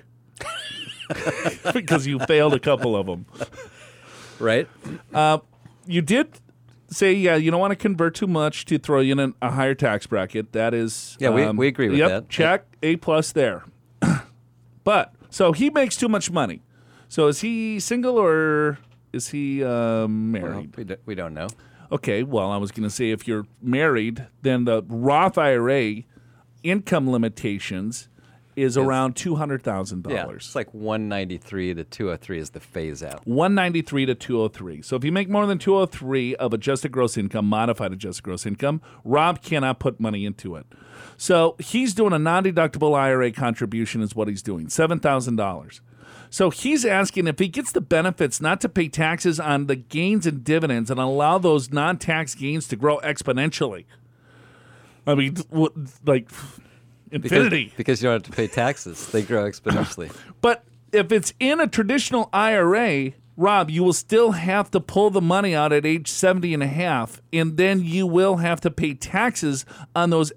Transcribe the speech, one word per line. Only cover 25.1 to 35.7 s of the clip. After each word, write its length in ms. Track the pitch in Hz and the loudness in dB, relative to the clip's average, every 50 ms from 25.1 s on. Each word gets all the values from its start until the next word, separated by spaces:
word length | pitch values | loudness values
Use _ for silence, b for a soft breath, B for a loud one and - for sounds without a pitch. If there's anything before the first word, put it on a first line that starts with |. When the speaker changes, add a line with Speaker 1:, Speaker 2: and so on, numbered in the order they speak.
| 143 156 185 190 - | 4 4 4 2 2
Speaker 1:
I 180 | 175 151 139 131 | 2 2 4 4
R 140 | 120 117 127 | 2 2 2
A 360 | 139 139 117 107 107 110 - b b b b b b b b b _ _ - | 2 2 0 0 -4 -6 -12 b b b b b b b b b _ _ -4
income 480 | 165 190 208 196 - 185 156 135 131 | -2 -2 -2 0 0 0 0 2 2
limitations 960 | 127 117 113 113 107 - - 107 101 101 - - 101 90 101 110 123 - - - b b b b b b b b b | 2 0 0 -2 -4 -4 -6 -4 -4 -6 -6 -8 -8 -6 -6 -8 -8 -10 -14 -18 b b b b b b b b b
is 220 | 139 135 131 120 | -2 -2 0 2
Speaker 2:
Yes. 80 | 139 135 | 2 2
Speaker 1:
around 320 | 135 131 131 131 131 123 | 2 0 0 0 -2 -4
two 180 | - - 180 160 | -6 -4 -4 -2
hundred 280 | 151 151 147 139 127 - | -2 -2 -4 -4 -4 -4
thousand 400 | 123 98 95 95 - 92 90 87 | -4 -4 -4 -4 -6 -8 -10 -6
dollars. 120 | - 131 | -6 -6
Speaker 2:
Yeah, 200 | 98 85 55 50 | -6 -6 -8 -12
it's 200 | - - - - | -14 -16 -8 -8
like 180 | 135 107 - - | -8 -8 -8 -10
one 360 | 107 107 107 107 110 107 104 | -8 -6 -4 -4 -4 -4 -4
ninety-three 640 | 101 98 95 90 92 82 - - 104 95 92 90 87 | -4 -6 -6 -6 -8 -12 -12 -10 -6 -4 -4 -4 -4
to 100 | 82 80 | -6 -8
two 260 | - - - 107 92 | -12 -8 -6 -6 -6
oh 60 | 85 | -6
three 240 | - - - 92 82 | -6 -8 -10 -10 -8
is 120 | 76 - | -8 -10
the 100 | - 82 | -14 -18
phase 420 | - - - 90 80 78 73 64 80 | -20 -12 -8 -8 -8 -8 -8 -10 -12
out. 240 | 69 67 - - | -14 -14 -10 -6
Speaker 1:
One 260 | 113 120 139 170 190 202 | -2 0 0 2 2 2
ninety-three 520 | 196 180 180 170 165 - - 143 139 135 | 2 2 0 0 -2 -4 -2 -2 0 0
to 100 | 131 123 | 0 -2
two 260 | - - - 123 113 | -4 -4 -2 0 0
oh 60 | 110 | 0
three. 340 | 104 - - 92 87 78 76 | -2 -4 -8 -12 -12 -12 -14
So 140 | - - 131 | -8 -6 -4
if 80 | 127 127 | -2 -2
you 80 | 151 | -2
make 160 | 175 196 202 | -2 -2 -2
more 180 | 180 208 208 208 | 0 0 0 0
than 120 | 202 196 165 | 0 -2 0
two 160 | - 196 | 2 2